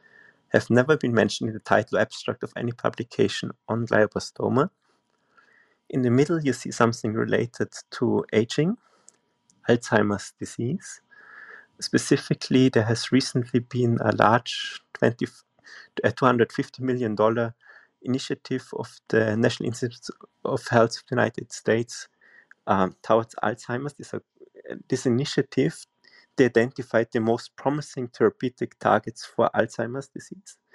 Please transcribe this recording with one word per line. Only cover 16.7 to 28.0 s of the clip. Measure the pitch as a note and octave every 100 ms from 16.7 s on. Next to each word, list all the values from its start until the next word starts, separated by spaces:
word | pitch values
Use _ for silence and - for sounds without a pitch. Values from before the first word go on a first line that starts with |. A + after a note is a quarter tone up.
| -
million | B2+ B2 A2+
dollar | G#2 A2 A2+ A2+ - _ - _ _
initiative | B2+ C3 - C#3 - C3 -
of | - - - -
the | A2 A2 G#2+
National | A#2+ - -
Institutes | A#2 B2 - - - - _
of | - C3 -
Health | A#2+ A#2 -
of | -
the | B2
United | A2 - -
States, | - - A2 A#2 - - _ _ _ _ _ -
um, | G2 F#2 -
towards | - A2+ A#2 -
Alzheimer's. | G#2+ A#2 - A#2+ C#3+
This, | - - G#2
uh, | - _ - - - B1 -
this | B2+ C3
initiative, | A#2+ D3+ - - - D3+ - - _ _ _ _ -
they | A#2+
identified | A#2 B2 - A#2 A2+ A#2
the | A#2+
most | A2 A2+ - -
promising | C3+ D3 - C3+